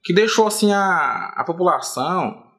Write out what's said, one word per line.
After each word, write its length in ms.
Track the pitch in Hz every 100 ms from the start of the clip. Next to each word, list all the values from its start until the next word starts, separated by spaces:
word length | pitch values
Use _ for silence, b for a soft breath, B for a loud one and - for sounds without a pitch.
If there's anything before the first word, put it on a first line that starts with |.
que 120 | -
deixou 320 | 180 220 - 214
assim 260 | 214 208
a, 600 | 202 196 175 139 - - -
a 80 |
população 1000 | - 170 180 139 - - 147 180 123 - -